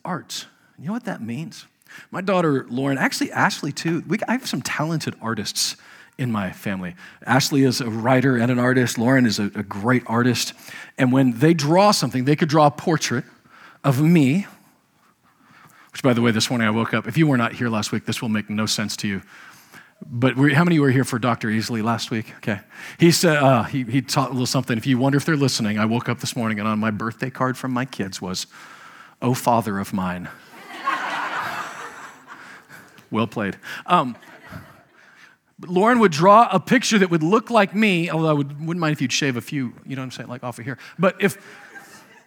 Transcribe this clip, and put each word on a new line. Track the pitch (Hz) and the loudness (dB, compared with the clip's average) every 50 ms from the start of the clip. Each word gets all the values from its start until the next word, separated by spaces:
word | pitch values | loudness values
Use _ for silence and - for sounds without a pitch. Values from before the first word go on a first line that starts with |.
| _ | _
art. | 170 180 139 113 - - - - - _ _ _ _ _ - | -10 -10 -10 -10 -12 -12 -14 -14 -14 _ _ _ _ _ -16
You | 127 | -10
know | 151 214 | -10 -10
what | 233 - | -8 -8
that | 208 - - | -10 -10 -10
means? | - 107 117 131 165 - - - - _ _ _ _ _ - - - _ - | -8 -8 -8 -8 -10 -12 -14 -18 -20 _ _ _ _ _ -20 -20 -20 _ -10
My | 170 | -8
daughter, | 190 190 196 180 170 160 143 131 - - | -2 0 2 2 2 2 2 0 -2 -4
Lauren, | 120 123 139 139 139 | -6 -4 -2 -2 -2
actually | 131 151 - - - 285 - - | 0 0 -2 -2 -2 -6 -4 0
Ashley | - 131 185 - - - 151 135 | 0 0 0 0 -2 -6 -8 -8
too, | - - 165 170 156 - | -4 -4 -2 -4 -4 -2
we, | - 165 214 - - | -4 -4 -4 -2 -2
I | 220 | -2
have | 254 - | -2 -2
some | - - 156 120 | -4 -6 -6 -4
talented | - - - 143 160 170 151 - 131 113 - | -6 -4 -4 -4 -2 -2 -4 -4 -6 -8 -8
artists | - 110 113 107 101 - - - - - - - - - - - - _ _ | -6 -4 -4 -2 -4 -4 -4 -4 -4 -4 -4 -10 -16 -20 -20 -20 -20 _ _
in | - 135 123 | -6 -4 -2
my | 110 104 98 90 85 | -2 -2 -4 -4 -8
family. | - - 110 98 95 92 87 87 - - - - - - | -8 -8 -6 -6 -6 -6 -10 -12 -14 -20 -20 -20 -18 -4
Ashley | - 117 131 135 - 160 139 135 | 0 2 2 2 2 2 4 4
is | 131 113 - | 4 2 0
a | 139 117 | -4 -4
writer | 110 113 110 123 135 131 123 143 131 | -4 -2 0 2 2 4 4 4 2
and | 120 113 123 | 2 2 0
an | 127 123 | 2 2
artist. | 123 127 127 127 123 117 - - | 2 2 2 2 2 0 0 0
Lauren | 113 120 135 135 127 | 2 2 4 4 4
is | 113 101 - | 2 2 0
a, | 104 101 - | -2 -4 -4
a | 104 101 | -6 -8
great | 98 98 101 98 120 127 123 117 | -8 -8 -4 0 2 2 2 0
artist. | - 113 117 120 127 120 113 - - - - - - - - - - - | 0 0 2 2 2 2 0 -2 -6 -8 -14 -20 -20 -18 -18 -20 -18 -4
And | - 139 127 123 | 0 0 2 4
when | 135 135 127 117 110 | 4 4 2 2 4
they | 131 160 175 | 4 4 4
draw | 160 139 143 165 180 202 208 | 4 2 2 4 4 6 6
something, | 208 - - 131 - 131 123 | 4 2 0 -2 -2 -2 0
they | 139 151 | 0 2
could | 147 180 156 | 2 2 2
draw | 139 160 151 | 4 4 4
a | 143 139 | 4 4
portrait | - - - 165 151 - - 120 123 - - - _ _ _ _ - - - - _ _ | 0 -2 -2 0 0 0 -2 -2 -4 -4 -6 -16 _ _ _ _ -20 -20 -20 -20 _ _
of | 139 131 123 | 0 2 4
me, | 151 156 175 170 143 127 139 190 202 - - - _ _ _ _ _ _ _ _ _ _ _ _ _ _ _ _ _ _ _ - - - _ _ - _ _ | 4 6 6 6 6 4 4 0 -2 -4 -12 -20 _ _ _ _ _ _ _ _ _ _ _ _ _ _ _ _ _ _ _ -20 -20 -20 _ _ -20 _ _
which, | - - | -2 0
by | 135 120 | 2 2
the | 113 | 4
way, | 117 120 | 2 2
this | 107 110 110 - | 2 2 0 0
morning | 135 120 113 107 | -2 0 0 0
I | 107 | 0
woke | 113 113 - - | 0 -2 0 -2
up. | 117 101 107 | -4 -4 -2
If | 117 | 0
you | 151 165 | 2 2
were | 151 135 | 4 4
not | 123 117 117 113 | 2 0 -2 -2
here | - 127 120 | -4 -4 -2
last | 113 107 104 - | -2 -2 -4 -2
week, | - 113 - | -4 -4 -4
this | - 110 - | -4 -6 -4
will | - 117 | -4 -2
make | 107 107 104 - | -2 -2 -2 -4
no | 107 104 110 | -4 -4 -2
sense | 104 - - 107 107 - - | -2 -2 -4 -4 -6 -6 -6
to | - 107 | -4 -4
you. | 98 95 - - - - - - - - - _ - - - _ _ _ - | -4 -4 -8 -12 -20 -20 -20 -20 -20 -20 -20 _ -20 -20 -20 _ _ _ -18
But | - 127 120 123 131 120 | -10 -4 0 0 0 2
we, | 127 139 147 143 | 2 2 2 4
how | 143 175 | 2 2
many | 175 170 156 | 2 2 2
were | 143 139 | 2 2
here | 127 135 127 | 2 2 0
for | - - 117 | -2 -4 -4
Doctor | 104 123 117 - - 113 | -2 -2 -2 -2 -4 -4
Easley | 107 110 107 - 123 113 104 | -2 -2 -4 -4 -6 -4 -2
last | 113 117 107 - - | -2 -2 -4 -4 -6
week? | 127 110 107 - - | -6 -8 -8 -10 -16
Okay. | - - - 107 98 - _ - - - - - - | -10 -6 -6 -6 -6 -8 _ -20 -20 -18 -18 -2 4
He | 165 175 | 4 4
said, | 160 - - 175 156 | 6 6 4 2 4
uh, | 147 139 135 135 117 104 | 4 4 4 4 4 2
he, | - - 135 131 | -2 -4 -6 -4
he | 110 117 139 | -2 -2 -2
taught | 127 - - 147 135 123 | -2 0 -2 -2 -2 -2
a | 139 | -2
little | 123 127 | -4 -4
something. | - - 139 120 - 127 110 | -2 -2 -2 -2 -2 -4 -2
If | - | 0
you | 139 131 120 | 0 2 2
wonder | 127 139 139 143 | 2 2 2 2
if | 135 | 2
they're | - 165 | 0 0
listening, | 143 139 127 - - 117 104 104 107 | 2 2 0 0 0 -2 -2 0 0
I | 110 | 0
woke | 110 113 117 - - | 0 0 -2 -2 -2
up | 120 - | -6 -4
this | - 123 - | -6 -8 -6
morning | 131 117 113 110 104 | -4 -4 -4 -2 -2
and | 104 107 | -2 -2
on | 110 107 | -2 0
my | 107 110 | -2 -2
birthday | 107 101 110 113 113 - - 131 | -2 -4 -6 -8 -6 -6 -8 -8
card | - - 131 127 127 | -4 -2 -2 -2 -2
from | - - 131 127 | -4 -4 -4 -4
my | 120 127 | -4 -4
kids | 131 - - 101 98 95 - - | -6 -6 -8 -8 -8 -8 -8 -8
was, | 92 92 90 - - - - - - - - - - - - - - - _ | -6 -6 -6 -8 -10 -14 -20 -20 -20 -20 -20 -20 -20 -20 -20 -20 -20 -16 _
"Oh, | - 123 127 | -2 -2 -2
Father | 127 - 123 117 117 107 113 101 98 | 0 0 2 2 2 0 -2 -4 -6
of | 98 - - | -6 -4 -4
mine." | 98 92 90 90 90 87 - - | -4 -4 -4 -4 -6 -10 -12 -16
<laughs> | - - - - - - - - - - - 1077 - - - - - - - - - - - - - - - - - - - - - - - - - - - - - - - - - - _ - - - - - - - _ | -18 -20 -20 -20 -20 -20 -16 -16 -8 -6 -6 -4 -4 -4 -6 -6 -6 -6 -6 -6 -8 -8 -8 -8 -10 -10 -12 -12 -16 -16 -18 -18 -18 -20 -20 -20 -20 -20 -20 -20 -20 -20 -20 -20 -20 -20 _ -20 -20 -20 -20 -20 -20 -16 _
Well | - 107 117 | -2 -2 -2
played. | 110 - 120 104 98 90 - - - - - - | -2 -2 -6 -6 -6 -6 -8 -12 -14 -14 -14 -2
Um, | - 180 180 147 127 113 - - - - - - - - - - - - - _ _ _ _ _ - _ _ - - _ _ _ _ _ - | 2 2 2 2 0 -6 -12 -16 -20 -20 -20 -20 -18 -18 -18 -18 -20 -20 -20 _ _ _ _ _ -20 _ _ -20 -20 _ _ _ _ _ -20
but | - 160 | -12 -2
Lauren | 180 180 202 220 254 240 | 0 2 4 4 6 6
would | 220 196 156 | 6 4 4
draw | 139 165 196 202 220 240 220 214 | 6 8 8 10 10 8 6 4
a | 185 | 0
picture | - - 233 254 - - 220 208 | 2 4 2 2 4 4 4 4
that | 190 180 | 4 4
would | 170 170 156 | 4 2 2
look | 165 202 240 214 - | 4 2 2 2 2
like | 240 220 202 170 165 | 2 4 4 4 2
me, | 202 220 214 185 170 165 170 | 2 2 2 2 2 0 0
although | 160 160 160 160 | 0 0 2 2
I | 151 | 2
would, | 147 143 139 147 147 | 2 0 -2 -6 -8
wouldn't | 160 160 170 180 | -6 -6 -4 -2
mind | 165 151 151 | 0 -2 0
if | - 139 | 0 -2
you'd | 120 - | -2 -2
shave | - 156 139 127 | 0 -2 -2 -2
a | 120 | -2
few, | 110 - - 143 131 117 - - - | -6 -6 -6 -6 -6 -6 -8 -12 -14
you | - 139 | -12 -10
know | 131 131 | -10 -10
what | |
I'm | 127 - | -10 -12
saying, | - 123 117 | -14 -12 -12
like, | 123 123 - | -12 -10 -10
off | 123 117 - | -10 -10 -10
of | 117 | -10
here. | 113 131 - - - - - | -10 -10 -10 -12 -20 -4 0
But | 165 196 - - | 0 0 0 2
if | 208 190 - - - - - - - - - - - - - - - _ - - _ | -2 -2 -2 -2 -12 -20 -20 -20 -20 -20 -20 -20 -20 -20 -20 -20 -20 _ -20 -20 _